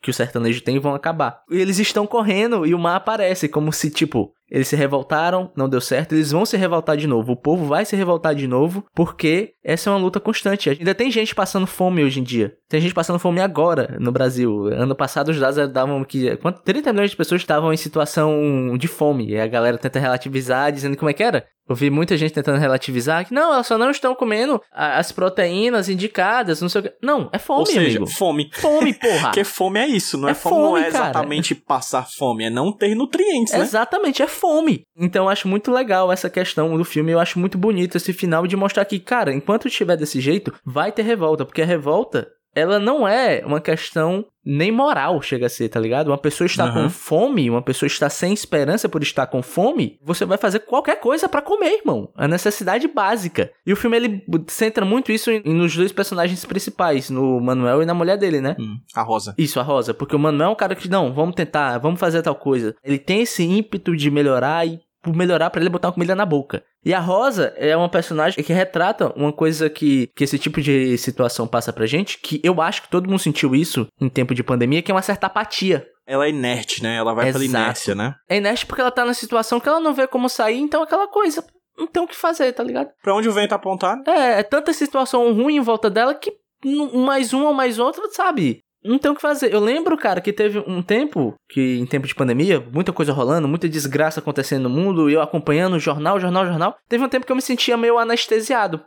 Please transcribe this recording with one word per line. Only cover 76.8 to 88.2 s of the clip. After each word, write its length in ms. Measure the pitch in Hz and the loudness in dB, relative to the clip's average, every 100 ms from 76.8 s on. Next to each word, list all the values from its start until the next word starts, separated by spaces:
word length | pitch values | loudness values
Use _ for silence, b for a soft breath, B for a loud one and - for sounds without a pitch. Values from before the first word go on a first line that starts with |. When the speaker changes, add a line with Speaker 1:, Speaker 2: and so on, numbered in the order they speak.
Speaker 2:
né? 100 | 113 | -4
Ela 200 | 117 113 | -2 0
vai 180 | 113 127 | 2 0
pela 120 | 131 | 0
Speaker 1:
Exato. 180 | 135 123 | 0 0
Speaker 2:
inércia, 300 | 113 123 - 98 | -2 -2 -4 -4
né? 180 | 113 139 _ | -4 -6 _
Speaker 1:
É 80 | 202 | -2
inerte 280 | 202 240 | 0 -2
porque 160 | - - | -6 -2
ela 120 | 247 | -2
tá 120 | 247 | 0
na 80 | 240 | -2
situação 440 | 240 220 233 220 240 | -2 -2 -2 0 -2
que 100 | 277 | 0
ela 120 | 320 | 0
não 120 | 320 | 0
vê 140 | 269 262 | 0 0
como 220 | 254 247 | 0 -2
sair, 300 | - 220 240 | 0 0 0
então 240 | 294 302 | 0 0
aquela 240 | 311 381 403 | 0 0 0
coisa, 360 | 415 403 302 - _ _ - | 0 0 -2 -10 _ _ -10
não 120 | 330 | -6
tem 120 | 349 | -4
o 60 | 339 | -4
que 80 | |
fazer, 380 | - 339 330 262 | -2 -2 0 0
tá 100 | 247 | 0
ligado? 280 | 247 247 277 _ | -6 -4 -6 _
Speaker 2:
Pra 120 | - 202 | 0 2
onde 120 | 226 | 2
o 40 | |
vento 240 | 208 208 208 | 2 0 0
apontar, 400 | 190 190 185 240 | -2 -2 -2 -2
né? 80 | 277 | 2
Speaker 1:
É, 320 | 330 254 208 | 4 4 2
é 40 | |
tanta 280 | 208 285 302 | 2 0 0
situação 600 | 311 294 269 262 254 240 | -2 0 0 0 2 4
ruim 220 | 214 269 294 | 4 4 2
em 40 | |
volta 300 | 233 220 214 | 2 2 2
dela 240 | 196 247 | 2 0
que 180 | 294 - 427 _ _ | 0 -6 -10 _ _
n-, 320 | 269 285 294 240 | -2 -2 0 0
mais 280 | 262 269 240 | 2 2 0
uma 160 | 254 302 | 2 2
ou 60 | |
mais 260 | 277 262 220 | 2 0 2
outra, 280 | 247 320 415 | -2 -2 -8
sabe? 480 | - | -2